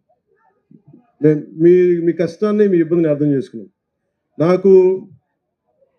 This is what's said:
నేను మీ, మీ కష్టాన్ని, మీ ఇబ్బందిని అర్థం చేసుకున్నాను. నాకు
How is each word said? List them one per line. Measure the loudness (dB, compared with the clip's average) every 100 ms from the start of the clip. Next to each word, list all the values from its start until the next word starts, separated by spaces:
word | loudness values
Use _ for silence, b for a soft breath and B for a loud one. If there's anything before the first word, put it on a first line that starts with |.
| _ _ _ _ _ _ _ _ _ -20 _ _
నేను | -2 -2 -6 0
మీ, | 2 2 2 -2 -4
మీ |
కష్టాన్ని, | -4 -6 -6 -4 0 0
మీ | 0
ఇబ్బందిని | 0 -2 -2
అర్థం | -2 -2
చేసుకున్నాను. | -2 -6 -14 -20 _ _ _ _ _ _ -4
నాకు | -2 0 4 4 4 -2 -8 _ _ _ _ _ _ _ _